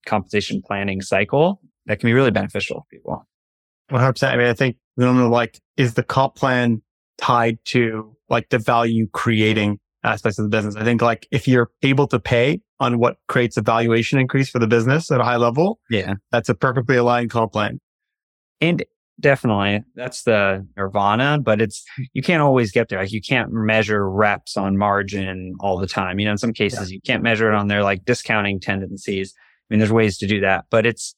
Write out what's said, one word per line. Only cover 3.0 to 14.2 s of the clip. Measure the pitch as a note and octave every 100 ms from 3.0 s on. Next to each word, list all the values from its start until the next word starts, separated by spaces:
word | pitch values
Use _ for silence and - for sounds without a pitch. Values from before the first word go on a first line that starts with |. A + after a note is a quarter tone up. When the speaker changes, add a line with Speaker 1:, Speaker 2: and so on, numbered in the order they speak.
| - - _ _ _ _ _ _ -
Speaker 2:
One | B2+
hundred | C3
percent. | A#2 C3
I | B2
mean, | A#2+
I |
think | A2+ C3 A#2 _ -
the | B2+
number, | B2+ A#2+
like, | A#2+ A#2 - _ -
is | B2
the | A#2+
comp | - C3 C3+ -
plan | C3+ B2+ A#2+ A2+ - _ _ -
tied | - A#2+ A#2 A2+ -
to, | B2+ A2+ A2 A2 _ -
like, | A#2+ -
the | B2
value | A2 A#2 A#2 A2+ G#2+
creating | - A#2+ A2 G#2+ A2 G#2 G2+ _ _
aspects | A2+ G#2+ A2+ G2+
of |
the | G#2+
business? | A2 G#2 G#2
I |
think, | A2+ A#2
like, | A#2 A2+ -
if | - -
you're | B2 A#2 _
able | C3+ C3+ C#3+
to | A#2+
pay | - A#2+ B2+ F3+ _ -
on | B2 A#2+
what | A#2 - -
creates | C3 A#2+ -
a |
valuation | G#2+ A2+ A#2 A2+ A2+ C#3